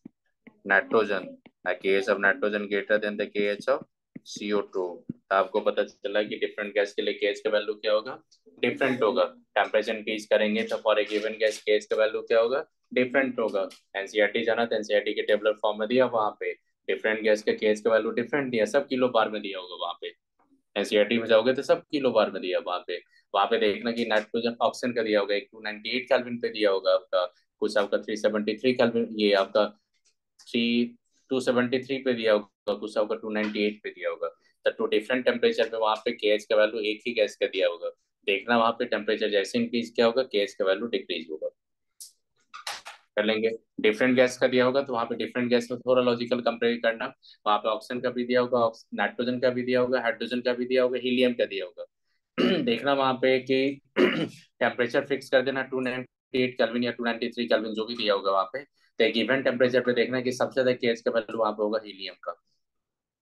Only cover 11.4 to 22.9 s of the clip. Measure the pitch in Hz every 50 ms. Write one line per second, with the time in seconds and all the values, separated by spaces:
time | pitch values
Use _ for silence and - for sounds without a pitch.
11.4 | 110 107 107 - - 104 107 104 104 - 117 110 110 110 110 113 113 - 117 113
12.4 | 113 117 131 147 160 - _ _ _ - - 127 127 127 127 143 135 127 120 120
13.4 | 113 107 98 98 95 92 - - _ _ - 98 98 95 101 107 104 101 - 117
14.4 | 117 113 110 113 117 117 117 107 107 - 104 101 101 107 104 - 107 - 107 101
15.4 | 104 107 107 - - 107 104 104 110 107 123 127 127 120 117 113 107 104 - -
16.4 | 92 90 87 - _ _ _ _ _ - 95 - - 110 110 110 107 110 107 104
17.4 | - - 110 110 113 107 107 107 - 117 113 110 110 113 104 120 117 117 - 147
18.4 | 139 127 120 113 104 104 - 143 139 - 135 127 127 123 117 113 110 110 107 107
19.4 | 101 101 95 92 90 90 90 85 90 85 - - - 87 87 _ _ _ _ _
20.4 | _ _ _ _ _ _ - 104 101 - 110 104 104 104 120 117 113 110 113 110
21.4 | 113 127 131 139 135 - 175 - - _ - 147 135 127 113 110 104 104 98 92
22.4 | 87 90 90 87 80 90 90 90 - -